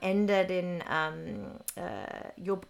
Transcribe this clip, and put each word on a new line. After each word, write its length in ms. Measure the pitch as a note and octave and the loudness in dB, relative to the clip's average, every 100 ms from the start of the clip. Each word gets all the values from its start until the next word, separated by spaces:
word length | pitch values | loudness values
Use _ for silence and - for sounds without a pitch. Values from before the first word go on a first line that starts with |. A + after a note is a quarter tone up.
Ende 440 | F#3+ G3 G#3 G3 F#3 | 2 4 6 6 4
den, 380 | F#3 F3 F3 - | 2 0 -2 0
ähm, 600 | D#3 D#3 D#3+ D#3+ G#3 G3 - - - | 0 0 -2 -8 -8 -8 -10 -10 -8
äh, 640 | F3 G2+ G#2+ - - - | -6 -6 -6 -8 -10 -8
Job, 260 | F3 F#3+ | -4 -4